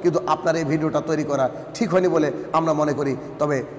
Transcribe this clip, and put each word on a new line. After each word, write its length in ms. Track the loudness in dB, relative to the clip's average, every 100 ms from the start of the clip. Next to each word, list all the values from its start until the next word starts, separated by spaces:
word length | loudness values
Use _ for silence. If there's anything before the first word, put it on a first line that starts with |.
কিন্তু 180 | 0 2 0
আপনার 300 | 0 2 0
এই 80 |
ভিডিওটা 360 | 0 0 0 -2
তৈরি 240 | -2 -2
করা 260 | 0 0 0 -2 -10
ঠিক 160 | -4 2
হয়নি 180 | 2 4
বলে 240 | 4 2 -2 -2
আমরা 200 | 0 2
মনে 200 | 2 0
করি। 240 | 0 -2 -4 -6 -4
তবে 240 | 0 0 -4